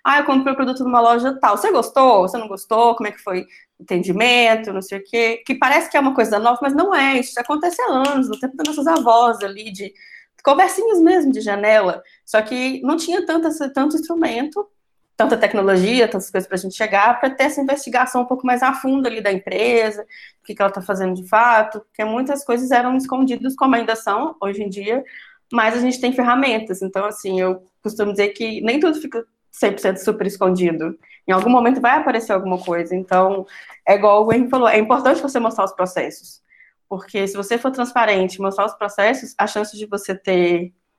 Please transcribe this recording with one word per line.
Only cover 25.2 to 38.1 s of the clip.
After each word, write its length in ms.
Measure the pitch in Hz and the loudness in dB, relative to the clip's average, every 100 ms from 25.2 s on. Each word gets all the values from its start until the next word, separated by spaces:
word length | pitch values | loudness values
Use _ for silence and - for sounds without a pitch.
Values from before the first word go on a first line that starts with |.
| - _ - | -20 _ -6
mas 220 | 233 220 | 0 0
a 60 | 240 | 2
gente 200 | 247 254 | -2 -2
tem 140 | 247 | -2
ferramentas, 680 | 254 240 254 269 220 220 185 | 0 2 2 2 -2 -4 -8
então, 240 | 190 190 208 | -6 -4 -6
assim, 360 | 202 196 190 | -6 -6 -2
eu 220 | 185 185 - _ | -2 -4 -10 _
costumo 300 | 214 220 208 | -10 -4 -4
dizer 180 | 202 202 | 0 -2
que 320 | - 226 214 | -2 -8 -4
nem 180 | 226 277 | -2 0
tudo 220 | 320 302 | 0 -2
fica 240 | - 453 - _ _ | -6 -10 -10 _ _
cem 200 | - 208 | -2 -2
por 80 | 196 | 0
cento 180 | 196 190 | -2 -2
super 300 | - 214 190 | -2 -2 -2
escondido, 680 | - 185 180 175 160 160 - _ - - | -2 0 2 0 0 -6 -10 _ -12 -2
em 40 | |
algum 180 | 190 220 | 0 4
momento 320 | 247 240 262 | 4 4 2
vai 160 | 240 294 | 2 2
aparecer 360 | 302 226 226 | 0 -2 -2
alguma 260 | 190 190 180 | -2 -2 -4
coisa, 360 | 180 170 170 180 | -4 -4 -4 -6
então, 520 | 185 185 190 196 190 - - - - | 0 2 2 0 -8 -14 -20 -6 2
é 80 | 202 | 4
igual 320 | 208 208 220 | 6 4 4
o 40 | |
Henrique 180 | 233 240 | 2 2
falou, 160 | 262 233 | 2 4
é 100 | 214 | 4
importante 440 | 214 254 262 320 | 2 2 2 0
você 180 | 277 254 | 0 -2
mostrar 240 | 226 226 | -2 -2
os 100 | 202 | -4
processos, 680 | - 180 180 123 - - - _ _ _ _ - | -2 -4 -4 -6 -8 -20 -20 _ _ _ _ -12
porque 380 | 190 - 214 196 | -12 -8 -6 -4
se 100 | 202 | -4
você 200 | 196 233 | -4 -2
for 140 | 262 | -2
transparente, 720 | 262 240 247 220 | -4 -4 0 2